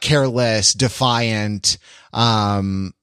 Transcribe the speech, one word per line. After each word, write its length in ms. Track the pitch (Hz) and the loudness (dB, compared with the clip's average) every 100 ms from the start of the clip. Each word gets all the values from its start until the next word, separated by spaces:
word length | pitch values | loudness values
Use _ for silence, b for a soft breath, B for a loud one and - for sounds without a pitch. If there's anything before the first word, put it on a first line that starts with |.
careless, 720 | - 147 135 123 120 110 98 | 0 2 2 0 0 2 0
defiant, 1040 | - 127 - 127 120 117 110 107 104 - - B B B | 0 -2 0 0 2 0 -2 -2 -4 -4 -4 B B B
um, 800 | - 117 110 104 101 98 95 95 - | 0 2 2 0 0 -2 -2 -6 -10